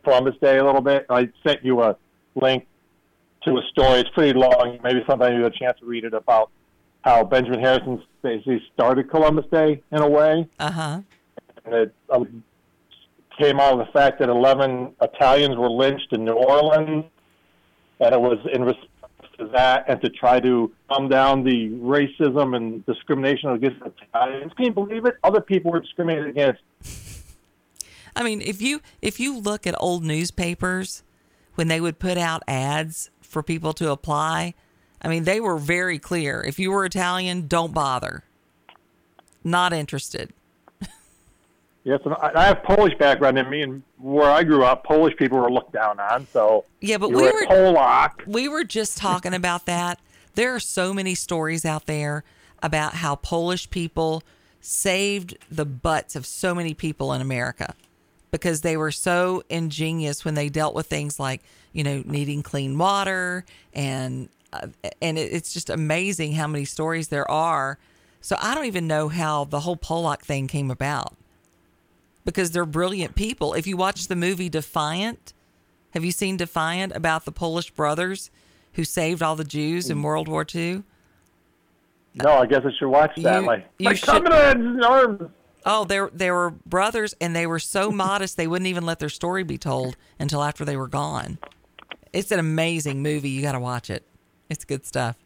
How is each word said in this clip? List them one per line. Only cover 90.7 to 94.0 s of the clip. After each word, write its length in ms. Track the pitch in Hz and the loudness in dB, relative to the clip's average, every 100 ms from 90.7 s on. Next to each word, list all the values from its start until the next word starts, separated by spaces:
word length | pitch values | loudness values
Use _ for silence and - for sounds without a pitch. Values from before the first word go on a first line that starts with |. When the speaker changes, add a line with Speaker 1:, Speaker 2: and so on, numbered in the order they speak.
| 139 | -6
Speaker 2:
were 100 | 131 | -6
gone. 500 | 143 147 139 - 175 - _ _ - _ - _ | -6 -6 -8 -10 -14 -16 _ _ -20 _ -20 _
It's 180 | 175 - | -8 -2
an 80 | 196 | -2
amazing 600 | 160 160 165 165 147 135 | 0 -2 -2 -4 -6 -4
movie. 260 | 147 151 139 | -4 -4 -6
You 120 | 135 | -6
gotta 180 | 143 131 | -4 -4
watch 300 | 123 120 - | -6 -8 -8
it. 140 | 101 | -12